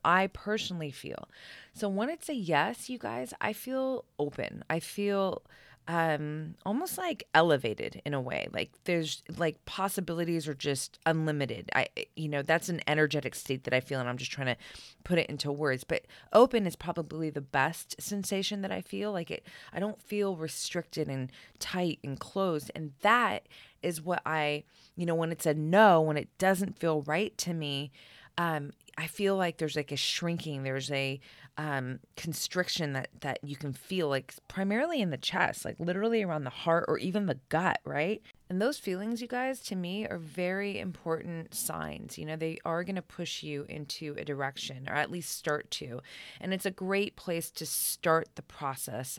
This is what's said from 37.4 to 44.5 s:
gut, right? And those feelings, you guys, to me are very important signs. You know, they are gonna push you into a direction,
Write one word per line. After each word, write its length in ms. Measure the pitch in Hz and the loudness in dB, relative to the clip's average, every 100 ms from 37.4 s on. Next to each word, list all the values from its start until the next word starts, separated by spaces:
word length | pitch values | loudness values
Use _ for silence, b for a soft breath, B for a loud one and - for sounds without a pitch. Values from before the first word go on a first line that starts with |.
| - | 0
gut, 320 | 156 180 - | 2 2 2
right? 380 | 151 143 170 214 B B - | 0 0 0 -2 B B -4
And 120 | 185 | 0
those 160 | 233 294 | 2 0
feelings, 420 | - 185 214 233 | -4 -4 -4 -4
you 80 | 233 | -4
guys, 320 | 247 262 262 | -2 -2 -4
to 120 | - 190 | -6 -4
me 300 | 175 196 220 | -4 -4 -4
are 100 | 175 | -6
very 640 | 160 147 180 190 202 190 | -6 -2 -2 0 -2 -4
important 720 | 185 165 165 160 - 165 165 | -6 -6 -2 -2 -2 -8 -6
signs. 640 | - - 160 - - - - | -6 -4 -4 -4 -6 -10 -8
You 80 | |
know, 120 | 156 156 | -6 -2
they 220 | 160 160 | -2 -2
are 180 | - 165 | -2 -2
gonna 200 | 180 190 | -2 -4
push 400 | - - 170 - | -6 -6 -6 -6
you 240 | 151 143 147 | -6 -6 -6
into 460 | 156 147 - 156 143 | -8 -8 -8 -8 -6
a 80 | |
direction, 640 | 147 139 139 | -4 -2 -4